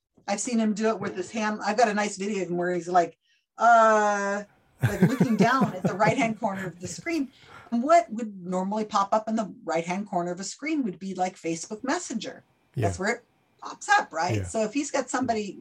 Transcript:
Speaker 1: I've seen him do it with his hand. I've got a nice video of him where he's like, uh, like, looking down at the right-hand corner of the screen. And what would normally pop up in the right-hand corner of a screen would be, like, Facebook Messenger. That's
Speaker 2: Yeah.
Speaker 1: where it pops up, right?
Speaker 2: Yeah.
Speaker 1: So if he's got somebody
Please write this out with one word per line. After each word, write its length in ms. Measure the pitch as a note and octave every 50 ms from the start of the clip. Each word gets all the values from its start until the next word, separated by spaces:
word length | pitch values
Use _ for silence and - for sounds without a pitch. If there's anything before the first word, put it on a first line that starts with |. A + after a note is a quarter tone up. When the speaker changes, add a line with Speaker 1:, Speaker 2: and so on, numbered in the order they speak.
| _ _ _ _ _ -
Speaker 1:
I've 120 | G3+ G3+
seen 180 | - B3+ A#3+ A3+
him 160 | A3 G#3+ G#3
do 140 | G3+ A3 A3
it 100 | A3 F#3
with 160 | G3 G3 -
his 140 | F#3+ F3+ -
hand. 300 | - A3+ G#3+ G#3+ G#3+ G#3+ -
I've 120 | G3 G#3+
got 120 | G#3+ A#3+ G#3+
a 60 | G3+
nice 220 | G#3 G#3 G#3 G3+
video 260 | F#3 F#3+ G#3 A3 G3 F3+
of 60 | E3
him 60 | F3
where 180 | F3 F3 F3+ F3+
he's 140 | F3 E3 E3+
like, 280 | F3+ F3+ E3+ E3 - _ _ _ _ _ _ _ _ -
uh, 840 | G#3+ A#3 A#3 A3+ A3+ A3 A3 G#3+ G#3 G#3 G#3 G3+ G3+ G3+ G3+ G3+ G3+ - _ _ _ _ _ _ -
like, 200 | A#2 G3+ F3+ F#3+
looking 340 | A3 C4 - F#3 - A3
down 360 | F#3 G3+ A3+ B3+ C4+ A3 - -
at 80 | - -
the 100 | F3 G3
right-hand 440 | F#3 A3 G3+ - C4+ A#3+ A3+ A3 -
corner 260 | A#3 G#3+ G3 G3 G3
of 140 | F3+ - -
the 80 | F#3 F3
screen. 400 | - - - E4+ E4+ D#4+ C4+ - - _ - - - - - - A#3
And 100 | A#3 A#3+
what 280 | D4 E4 F4 E4+ - A3+
would 320 | A3 A#3+ G#3+ G3+ F#3+ F3
normally 400 | F3+ F#3 F#3 F#3 G3 G#3 A3 G#3+
pop 280 | G#3+ - G3+ G3 - -
up 160 | A3 A3 A3
in 80 | A3
the 160 | A3+ G#3+ F3 - - -
right-hand 440 | - D#3+ E3+ E3 E3+ F3+ G3 G#3+ -
corner 220 | F#3+ F3 E3+ F3 F3
of 80 | F3
a 40 | G3
screen 380 | - - - - D#4 D#4+ D4 C4
would 140 | G3 F3 E3
be, 160 | F#3+ F#3+ F#3
like, 220 | F#3 F#3 F#3 F#3+
Facebook 460 | - - E3+ E3 E3 - - A3 G#3+ -
Messenger. 640 | B3+ D4+ F4+ - - C#4 G#3+ - - - - - _ _ _ _ _ _
That's 220 | C#3 A2+ G2+ F2+ F3
Speaker 2:
Yeah. 20 | F#3
Speaker 1:
where 100 | G#3+ A#3+
it 80 | - - _ _ _ _ _ _ _
pops 280 | - - - - - -
up, 240 | G#4 G#4 - - -
right? 240 | G#3 G3+ - A2+ G#2
Speaker 2:
Yeah. 60 | F#2
Speaker 1:
So 180 | F2 - A3+ A3
if 80 | G#3+ -
he's 160 | C#4 D4+ -
got 180 | - C4+ B3+ -
somebody 480 | - C4 C4 B3+ A3+ G#3+ G#3 G3 - -